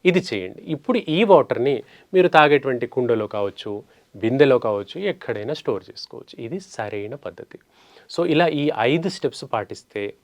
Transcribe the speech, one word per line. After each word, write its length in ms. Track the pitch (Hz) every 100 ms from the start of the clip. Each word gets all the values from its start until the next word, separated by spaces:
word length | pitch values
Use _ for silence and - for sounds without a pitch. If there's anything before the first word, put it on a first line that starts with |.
| 180
ఇది 100 | 180 -
చేయండి. 320 | 101 92 - -
ఇప్పుడు 240 | 147 - 247 - 160
ఈ 20 | 214
వాటర్‌ని 440 | 175 127 - 131 123 - - _
మీరు 140 | 185 175 160
తాగేటువంటి 520 | 151 143 135 123 120 -
కుండలో 300 | 123 113 107 107
కావచ్చు, 360 | 101 - 110 104 - _ _ 104
బిందెలో 340 | 113 135 143 123 113
కావచ్చు, 300 | 104 101 170 196
ఎక్కడైనా 440 | - - 107 107 151
స్టోర్ 220 | - 104 -
చేసుకోవచ్చు. 460 | - - - - - 117
ఇది 140 | 185 185
సరైన 420 | - 104 104 104 139 -
పద్ధతి. 320 | 82 - - _ _ _ - _
So 80 | - 170
ఇలా 140 | 156 170 151
ఈ 20 | 147 - 117
ఐదు 180 | 165 180 -
స్టెప్స్ 280 | 135 - 135 113
పాటిస్తే 480 | 101 104 _ 107 101 -